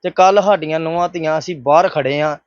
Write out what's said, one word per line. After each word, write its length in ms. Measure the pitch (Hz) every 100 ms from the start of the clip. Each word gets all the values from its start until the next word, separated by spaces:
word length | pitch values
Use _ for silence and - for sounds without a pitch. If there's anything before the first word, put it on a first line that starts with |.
ਤੇ 80 | 180
ਕੱਲ੍ਹ 300 | 175 185 202
ਸਾਡੀਆਂ 400 | 190 196 156 160
ਨੂੰਹਾਂ 280 | 160 170 175
ਧੀਆਂ, 300 | 175 156 156
ਅਸੀਂ 180 | 151 160
ਬਾਹਰ 320 | 127 151 185
ਖੜ੍ਹੇ 320 | 151 135 143
ਹਾਂ 160 | 151 147